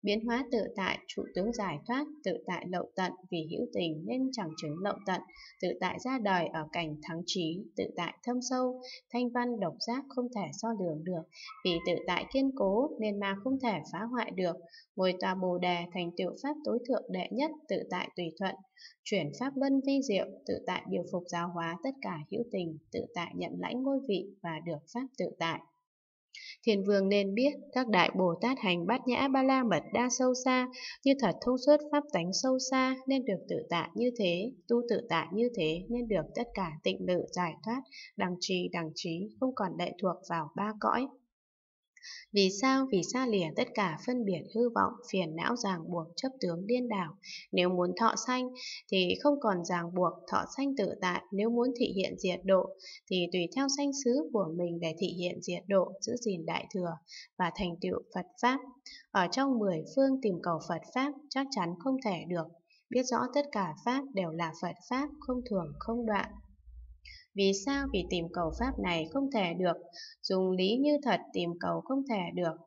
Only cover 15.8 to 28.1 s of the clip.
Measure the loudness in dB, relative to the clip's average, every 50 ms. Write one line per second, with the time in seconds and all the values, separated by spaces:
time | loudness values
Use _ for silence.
15.8 | -2 -4 -4 -4 -4 -4 -2 -2 -4 -4 -4 -6 -6 -6 -6 -4 -2 -2 -2 -2
16.8 | 0 0 0 0 0 -2 -4 -4 -4 -2 -2 0 0 -2 -2 -6 -6 _ -2 -2
17.8 | -2 -2 -4 -4 -4 -6 -6 -6 -6 -6 -4 -4 -4 -4 -4 -6 -12 _ _ _
18.8 | -20 -20 -20 _ _ -2 0 0 0 0 -4 -4 -4 -4 0 0 2 4 4 4
19.8 | 4 4 2 2 2 2 2 0 0 -2 -6 -14 -4 -4 -4 -4 -2 -2 -4 -4
20.8 | -2 -2 -2 -2 -2 -2 -4 -4 -4 -2 -4 -4 -4 -2 -2 -4 -4 -4 -4 -4
21.8 | -4 -6 -6 -4 -6 -6 -6 -6 -8 -6 -4 -4 -4 -2 -2 -4 -4 -4 -6 -10
22.8 | _ _ -6 -6 -6 -4 -6 -6 -6 -6 -4 -6 -4 -4 -4 -4 -4 -4 -2 -2
23.8 | 0 0 0 0 0 0 0 0 0 -4 -12 _ -8 -6 -6 -6 -4 -6 -6 -6
24.8 | -8 -8 -6 -6 -6 -6 _ -4 -4 -4 -2 -2 -2 -2 -2 -4 -6 _ _ _
25.8 | _ _ _ _ _ _ _ _ _ _ _ -16 -14 -14 -16 -4 2 2 2 4
26.8 | 4 4 4 6 6 6 4 4 4 2 2 2 2 2 2 0 -12 -4 -2 0
27.8 | 2 4 6 6 6 6